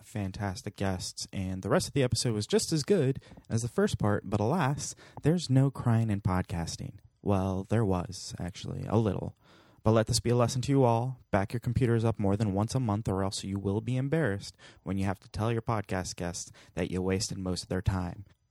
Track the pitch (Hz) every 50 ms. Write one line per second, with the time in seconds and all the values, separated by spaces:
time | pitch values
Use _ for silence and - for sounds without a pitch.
0 | - - - 107 98 92 98 - 101 98 90 - - 104 - - 101 98 92 90
1 | - - - - - - - 98 92 92 92 95 92 98 131 185 - - - 147
2 | 127 123 - - - 127 110 104 104 - - 208 - - 165 156 135 - 208 185
3 | 131 131 135 - - - - - - - - 113 117 120 - - 202 - - -
4 | - 104 104 - - 98 104 101 104 113 156 190 143 131 147 - - - - -
5 | - - - - - 143 170 180 156 - 127 135 135 139 - - - 123 113 113
6 | 113 110 101 101 - - 92 90 90 - 90 85 82 - - - - - - -
7 | - - _ _ - 98 101 95 92 95 92 95 98 - 107 113 117 95 92 90
8 | 87 - - - - - 117 - 85 87 92 - - 87 90 92 92 92 98 113
9 | 113 101 92 92 - 104 - _ _ _ - - - _ _ _ - 110 110 113
10 | 110 - 117 110 - 117 123 120 120 110 - 131 117 - 139 139 131 117 117 113
11 | 123 131 131 - - _ - 98 98 - - 117 - 123 113 - 127 113 117 113
12 | 110 113 113 - 104 98 98 101 113 104 92 98 107 117 - 131 131 110 101 107
13 | 113 - 95 95 98 98 - - - 98 98 98 98 98 98 110 110 117 127 127
14 | 131 139 151 165 156 107 98 98 - - - _ - - - - - - 95 98
15 | 95 101 92 - - - - 98 107 117 117 113 - - 117 107 98 - 98 92
16 | 92 - - - 87 87 85 - - - - - - - - - 90 - - 92
17 | 90 92 95 95 - - - 101 95 92 90 87 - - 87 92 - - 98 92
18 | 90 87 - 107 98 - _ _ _ _